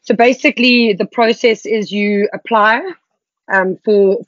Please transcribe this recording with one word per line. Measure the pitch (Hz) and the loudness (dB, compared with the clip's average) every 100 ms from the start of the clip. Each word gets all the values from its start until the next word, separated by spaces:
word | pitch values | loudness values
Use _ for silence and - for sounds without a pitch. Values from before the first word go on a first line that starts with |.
so | - 226 | -4 2
basically | 233 262 302 233 247 247 233 | 2 2 -2 0 2 2 2
the | 202 208 | 0 -4
process | - 226 233 240 220 | -2 -2 0 0 -2
is | - 220 196 | -2 -4 -4
you | 202 208 202 202 | -4 -2 0 -2
apply, | 190 - 226 208 233 370 339 _ _ _ _ - | -6 -4 0 2 0 -4 -14 _ _ _ _ -4
um, | 190 190 180 | -2 -2 -4
for, | - 202 196 196 | 0 2 2 0